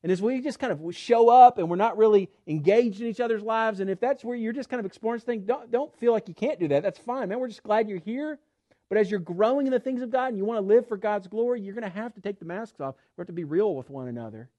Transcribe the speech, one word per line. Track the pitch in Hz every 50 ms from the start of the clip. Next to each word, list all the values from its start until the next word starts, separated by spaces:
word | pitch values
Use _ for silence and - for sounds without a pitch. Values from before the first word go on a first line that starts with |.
And | - 165 190
as | 180
we | 196 226 262 262
just | 254 302 240 -
kind | - 247
of | 180 143 156 170 180
show | - - - 233 233 233
up | 233 240 254 247 247 240
and | 220 175 165
we're | 175
not | 185 208 233 180
really | 208 220 220 208 202 190 - _ _ _
engaged | - 151 156 143 175 202 233 247 233 190 196
in | 233
each | 233 208 247
other's | 240 233 226 208 214
lives, | 220 220 226 226 220 214 190
and | 196 196
if | 190 180
that's | - 254 277 277 -
where | 226 247
you're | 240 220 226 233
just | 285 247 _
kind | 269 247
of | 208
exploring | 190 - - - 220 233
this | 233 233
thing, | 247 240 220
don't, | 190 202 247 294 233 226
don't | 226 247 285 294 _ _
feel | 226 240 226
like | 220 226 -
you | 165
can't | - 208 262 -
do | 165 175 151
that. | 143 139 151
That's | 196 175
fine, | - _ 233 240 269 240
man. | 180 202 247
We're | 254 247
just | 208 - _
glad | 208 208 220 226 214
you're | 202 180
here. | 156 208 226 262 294 302 302 277 _ _ _ _ _ _ _ _ _
But | _ 196
as | 214 214 180
you're | 208 202
growing | 165 - 175 175 208 226 262 285 277
in | 269 254
the | 240
things | - 262 262 240
of | 254 233
God | 226 254 254 262
and | 240
you | 196 196
want | 214 233
to | 220 196
live | 190 214 240 233
for | - 220
God's | 190 - 214 208 202 185
glory, | 185 208 220 233 240 247 240
you're | 196 196 196
gonna | 233 233 196
have | 170 202 220 240 220
to | 208
take | 180 202 202 196
the | 175
masks | 165 175 202 226 214 _ _
off. | 143 135 131 _ _ _ _
We | -
have | 175
to | 175 170
be | 170 170
real | 143 151 180 214 214 170
with | 131 123 -
one | 135 135 131
another | 127 120 120 117 110 104 107 120 131 _